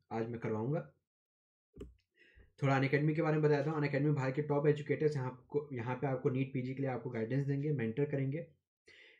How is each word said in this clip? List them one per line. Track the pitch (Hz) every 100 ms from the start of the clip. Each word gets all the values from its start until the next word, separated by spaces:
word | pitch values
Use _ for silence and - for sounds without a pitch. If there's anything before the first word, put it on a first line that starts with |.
| _
आज | 113 117
मैं | 120
करवाऊँगा। | 117 110 123 165 - _ _ _ _ _ _ _ _ - - - _ _ - - - _
थोड़ा | 135 135
unacademy | 135 143 156
के | 156
बारे | 160 156
में |
बताता | 151 143 139
हूँ। | 156
unacademy | 143 139 151
भारत | 135 131
के | 139
top | 147 143 151
educators | 139 - 139 156 143
यहाँ | 127
आपको, | - - 147 147
यहाँ | 123 113 127
पे | 143
आपको | 127 143
नीट | 127 131
पीजी | 131 123
के | 131
लिए | 131
आपको | 120 -
guidance | 117 113 135 139
देंगे, | 139 151
mentor | 135 113 113
करेंगे। | 143 139 135 156 - _ _ _ - - -